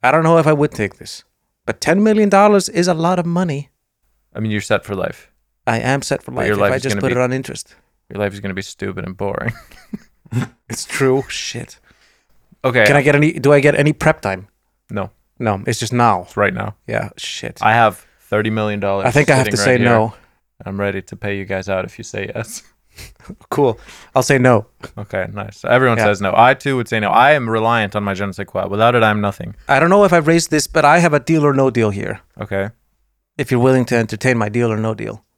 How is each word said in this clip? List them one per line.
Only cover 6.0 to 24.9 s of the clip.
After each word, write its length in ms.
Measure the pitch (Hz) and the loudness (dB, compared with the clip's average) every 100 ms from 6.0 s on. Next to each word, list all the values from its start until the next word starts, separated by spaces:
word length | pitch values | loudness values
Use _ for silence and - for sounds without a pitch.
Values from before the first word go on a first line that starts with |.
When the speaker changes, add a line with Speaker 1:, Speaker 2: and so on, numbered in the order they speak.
Speaker 1:
set 200 | - 139 | -2 -6
for 80 | - | -6
Speaker 2:
But 80 | 123 | -6
Speaker 1:
life 80 | 120 | -4
Speaker 2:
your 80 | 104 | 0
Speaker 1:
if 40 | |
Speaker 2:
life 120 | 101 | 0
Speaker 1:
I 40 | - | 0
Speaker 2:
is 60 | |
Speaker 1:
just 120 | 135 | -4
Speaker 2:
gonna 60 | 101 | -4
Speaker 1:
put 120 | 131 | -2
Speaker 2:
be 60 | 123 | -2
Speaker 1:
it 20 | |
on 100 | 127 | -2
interest. 400 | 131 131 - - _ _ _ _ | -4 -8 -14 -16 _ _ _ _
Speaker 2:
Your 100 | 98 | -6
life 80 | 104 | -6
is 80 | 101 | -6
gonna 140 | 101 | -10
be 80 | 92 | -8
stupid 420 | 92 - 98 95 | -10 -10 -10 -8
and 100 | 95 92 | -10 -8
boring. 360 | 101 - - - | -8 -6 -8 -10
<laughs> 40 | - - _ - _ _ _ 120 117 _ _ | -18 -20 _ -18 _ _ _ -6 -6 _ _
Speaker 1:
It's 160 | 117 | -14
true. 400 | - - 135 131 135 | -10 -2 0 0 -4
Shit. 520 | - - 123 - - _ _ _ _ _ _ _ _ | -10 -10 -12 -14 -20 _ _ _ _ _ _ _ _
Speaker 2:
Okay. 200 | 131 123 107 | -2 4 4
Speaker 1:
Can 80 | 143 | 6
I 60 | |
get 120 | 139 143 | 4 4
any, 160 | 151 | 2
do 200 | 165 135 | 2 4
I 60 | 143 | 4
get 140 | 143 | 4
any 180 | 143 147 | 2 2
prep 280 | - - 156 | 2 0 0
time? 260 | 101 95 95 _ _ _ _ | -4 -6 -10 _ _ _ _
Speaker 2:
No. 220 | 104 95 _ _ _ | -10 -10 _ _ _
Speaker 1:
No, 240 | 117 98 110 | -2 -2 -2
it's 140 | 120 | -6
just 120 | 110 | -4
now. 300 | 123 120 95 | 2 2 2
Speaker 2:
It's 140 | 90 - | -4 -2
right 180 | 101 | -2
now. 220 | 92 101 101 - | -2 -8 -10 -8
Speaker 1:
Yeah, 220 | 113 110 - | -6 -6 -10
shit. 420 | - - 117 - | -14 -10 -12 -4
Speaker 2:
I 100 | 110 | 0
have 340 | 113 113 95 _ _ _ | 4 2 0 _ _ _
thirty 200 | 107 107 | -4 -2
million 280 | 110 107 104 | -2 -4 -4
dollars 260 | 98 98 123 | -2 -2 0
Speaker 1:
I 40 | |
think 200 | 127 147 | 0 2
I 40 | |
have 120 | 135 131 | 2 2
Speaker 2:
sitting 100 | 120 | 0
Speaker 1:
to 60 | |
say 80 | 104 | 2
Speaker 2:
right 80 | 127 | 2
here. 80 | 120 | 4
Speaker 1:
no. 260 | 117 110 - _ _ _ _ | 2 0 -6 _ _ _ _
Speaker 2:
I'm 140 | - 98 | -12 -6
ready 240 | 101 98 | -4 -6
to 140 | 92 95 | -10 -10
pay 200 | 104 101 | -8 -6
you 60 | |
guys 240 | 98 95 92 | -6 -6 -4
out 160 | 95 | -4
if 140 | 92 - | -4 -10
you 60 | |
say 260 | 113 104 98 | -14 -10 -8
yes. 280 | 113 110 - _ | -8 -10 -14 _
<laughs> 60 | _ _ - - _ - 196 _ | _ _ -20 -20 _ -20 -20 _
Speaker 1:
Cool. 280 | - 139 107 - - - | 0 0 0 -12 -20 -4
I'll 80 | 131 | -2
say 160 | 127 139 | 2 4
no. 280 | 127 117 - _ - | 6 4 0 _ -18